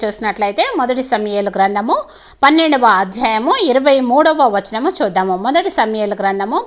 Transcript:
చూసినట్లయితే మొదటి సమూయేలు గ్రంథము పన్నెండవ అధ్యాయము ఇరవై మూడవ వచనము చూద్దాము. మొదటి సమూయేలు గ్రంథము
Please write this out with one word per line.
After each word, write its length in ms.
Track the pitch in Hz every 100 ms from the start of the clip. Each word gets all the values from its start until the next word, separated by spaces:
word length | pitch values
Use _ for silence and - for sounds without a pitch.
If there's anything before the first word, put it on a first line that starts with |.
చూసినట్లయితే 680 | 214 202 214 202 202 214 494 415
మొదటి 260 | 247 254
సమూయేలు 480 | 254 214 208 202 202
గ్రంథము 460 | 190 196 202 226 554 - - - -
పన్నెండవ 440 | 277 320 320 277 240
అధ్యాయము 680 | 190 190 202 240 220 262 508
ఇరవై 380 | 339 254 277 269
మూడవ 480 | 247 262 320 311 254
వచనము 440 | 202 196 220 302 381
చూద్దాము. 340 | 220 185 190 180
మొదటి 340 | 220 320 381
సమూయేలు 440 | - 220 220 208
గ్రంథము 500 | 196 196 196 196 320